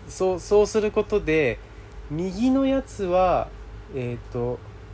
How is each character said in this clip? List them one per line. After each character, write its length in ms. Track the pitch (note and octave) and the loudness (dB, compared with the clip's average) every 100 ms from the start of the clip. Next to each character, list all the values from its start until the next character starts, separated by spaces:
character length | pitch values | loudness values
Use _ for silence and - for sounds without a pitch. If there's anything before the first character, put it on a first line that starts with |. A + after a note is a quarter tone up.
| - | -8
そ 280 | - F#3+ F3+ | -2 0 0
う、 40 | |
そ 220 | - G#3 | 4 4
う 40 | G3+ | 6
す 140 | A3 | 4
る 100 | G#3 | 0
こ 120 | G#3+ | 0
と 180 | G3+ G#3 | 0 0
で、 380 | D#3 D#3+ C3 G#2 - - - - - | 2 4 4 0 -6 -18 -18 -16 -8
右 400 | D3+ F#3 F#3 B3+ | -4 -4 0 2
の 140 | C4 | 4
や 160 | C4+ C4+ | 4 2
つ 240 | C4 - | -2 -4
は、 440 | F#3 F3+ F#3 C#3 - - - - - | 0 4 4 4 0 -8 -14 -16 -10
え 200 | C3+ B2 | -6 -6
ー 20 | A#2+ | -6
っ 160 | - | -8
と、 260 | B2 A#2+ A#2+ - - - | -4 -4 -4 -10 -16 -16